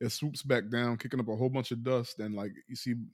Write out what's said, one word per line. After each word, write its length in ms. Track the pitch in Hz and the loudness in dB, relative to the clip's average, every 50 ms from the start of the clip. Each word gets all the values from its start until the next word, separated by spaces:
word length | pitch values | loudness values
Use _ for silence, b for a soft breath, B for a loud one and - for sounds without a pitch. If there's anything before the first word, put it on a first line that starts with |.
it 100 | 120 113 | -4 -2
swoops 320 | - - - 151 143 - - | -2 0 -2 -2 -4 -2 0
back 280 | 139 135 120 101 107 | 2 4 4 4 2
down, 260 | 117 117 120 120 117 | 2 2 2 2 2
kicking 240 | 113 - 127 - 131 | 0 -2 -2 0 0
up 80 | 120 113 | 0 0
a 80 | 107 | 0
whole 140 | 110 127 131 | 2 2 2
bunch 200 | 131 135 123 - 127 | 2 2 0 0 -2
of 100 | 117 117 | -2 0
dust, 340 | 127 131 123 117 - - - | 2 2 2 2 0 -4 -6
and, 140 | 110 107 104 | -4 -4 -2
like, 180 | 101 101 104 98 - - - | -2 -4 -4 -6 -10 -14 -12
you 80 | 131 | -10
see 180 | 120 - 123 120 117 113 - | -6 -2 -2 -2 -2 -2 -8